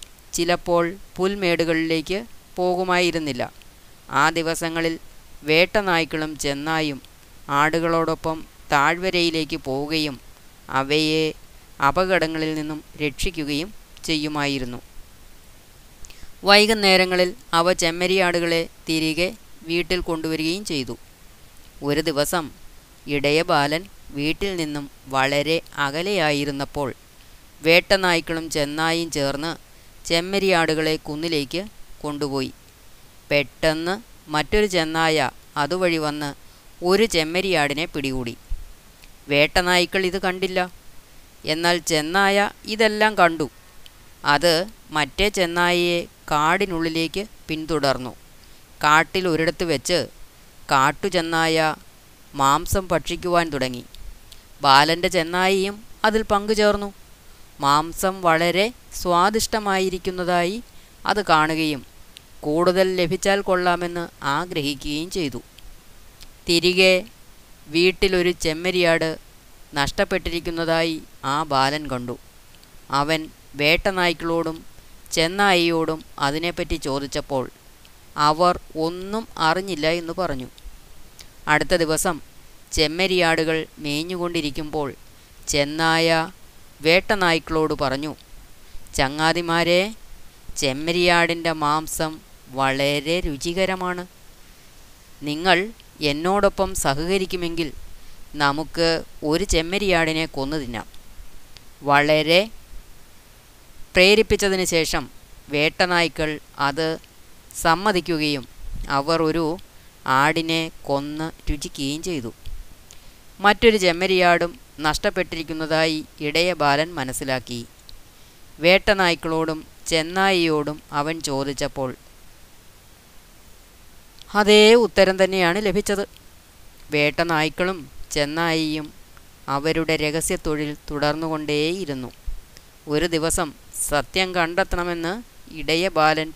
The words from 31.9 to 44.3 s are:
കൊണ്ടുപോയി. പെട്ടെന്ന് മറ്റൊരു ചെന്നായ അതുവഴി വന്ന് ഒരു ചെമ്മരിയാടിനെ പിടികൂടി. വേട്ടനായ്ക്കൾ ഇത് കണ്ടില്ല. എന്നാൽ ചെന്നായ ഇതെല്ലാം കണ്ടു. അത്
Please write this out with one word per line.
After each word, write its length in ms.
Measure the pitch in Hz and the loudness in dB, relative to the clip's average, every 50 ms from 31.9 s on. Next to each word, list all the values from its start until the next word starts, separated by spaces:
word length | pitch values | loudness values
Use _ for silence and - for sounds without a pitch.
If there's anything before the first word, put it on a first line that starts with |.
| - - | -16 -10
കൊണ്ടുപോയി. 500 | - 147 147 143 147 139 135 135 131 127 - - - - - - - - - - - - - - - - | -8 -8 -6 -4 -4 -4 -2 -4 -4 -6 -8 -14 -20 -20 -20 -20 -20 -20 -20 -20 -20 -20 -20 -16 -6 0
പെട്ടെന്ന് 720 | 147 143 143 - - - - 160 156 160 165 175 190 220 - - - - - - | 0 0 0 0 -6 -2 0 0 0 0 -2 -4 -4 -6 -8 -16 -20 -20 -12 -4
മറ്റൊരു 380 | 151 151 156 - - 214 214 | -2 -2 -2 2 2 2 2
ചെന്നായ 640 | 202 185 175 160 156 160 160 160 160 156 151 135 120 - - - - - 147 | 2 2 0 0 0 0 0 2 2 2 2 0 0 -4 -8 -20 -10 -4 -2
അതുവഴി 400 | 147 143 175 185 190 175 170 160 | -2 0 0 0 0 0 0 0
വന്ന് 320 | 151 151 147 147 147 143 139 - - - - - - - - - 175 | -2 -2 -4 -4 -6 -8 -8 -10 -18 -20 -20 -20 -20 -20 -14 -6 0
ഒരു 220 | 175 190 190 226 | 0 2 2 2
ചെമ്മരിയാടിനെ 800 | 226 - 170 156 156 165 185 185 196 180 156 147 143 143 151 165 | 2 2 0 0 0 -2 -2 0 0 2 2 2 2 0 -2 -6
പിടികൂടി. 480 | 175 - 156 139 135 131 131 123 117 - - - - - - - - - - - - - - - - - - - - | -6 -6 -6 -4 -4 -4 -4 -6 -8 -10 -12 -8 -8 -8 -8 -8 -12 -18 -20 -20 -20 -20 -20 -20 -20 -20 -16 -6 0
വേട്ടനായ്ക്കൾ 720 | 143 143 151 151 - 190 180 180 180 180 175 165 - 190 190 | 4 4 4 4 4 0 2 4 4 4 2 2 0 0 0
ഇത് 160 | 180 175 196 | 0 -2 -2
കണ്ടില്ല. 380 | - 185 180 185 190 185 185 185 180 180 - - - - - - - - - - - - - - - | -2 -2 -2 -2 -4 -2 -2 -2 -4 -4 -6 -18 -20 -20 -20 -20 -20 -20 -20 -20 -20 -20 -20 -12 -6
എന്നാൽ 320 | - 156 160 170 170 175 175 | -4 -4 0 2 2 2 2
ചെന്നായ 720 | 156 - 165 151 151 156 175 196 196 196 196 202 202 - - - - | 0 0 0 0 0 0 0 2 2 4 4 2 0 0 -4 -10 -12
ഇതെല്ലാം 480 | 208 214 214 226 214 214 208 214 214 208 | -8 -2 0 2 2 2 2 0 0 4
കണ്ടു. 320 | 190 180 170 165 160 151 123 - - - - - - - - - - - - - - - | 4 4 4 4 0 -6 -6 -6 -14 -20 -20 -20 -20 -20 -20 -20 -20 -20 -20 -18 -6 0
അത് 280 | 139 | 2